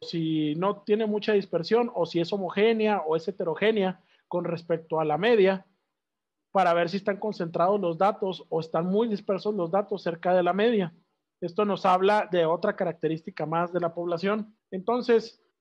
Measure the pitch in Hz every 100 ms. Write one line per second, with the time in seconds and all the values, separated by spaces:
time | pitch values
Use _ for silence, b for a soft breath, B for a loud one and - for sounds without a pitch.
0 | - 170 160 156 151 156 190 202 - 208
1 | 220 214 214 208 202 170 170 226 240 185
2 | 170 170 170 202 185 196 220 226 214 202
3 | 156 165 202 - 170 156 208 220 185 185
4 | b b _ 175 170 170 - 165 - 160
5 | 156 151 214 226 190 190 - _ _ _
6 | _ _ _ _ _ 196 175 170 170 190
7 | 202 190 220 196 170 170 175 208 180 165
8 | 196 196 190 175 - 165 160 165 180 202
9 | 233 202 - 190 208 214 170 196 202 196
10 | 175 170 180 180 175 190 226 220 170 -
11 | _ _ _ _ 175 170 208 185 190 185
12 | 190 214 180 175 160 170 208 196 175 165
13 | 156 160 - - 156 165 170 180 170 170
14 | 175 170 190 220 208 _ _ 190 185 247
15 | 240 226 220 - _ _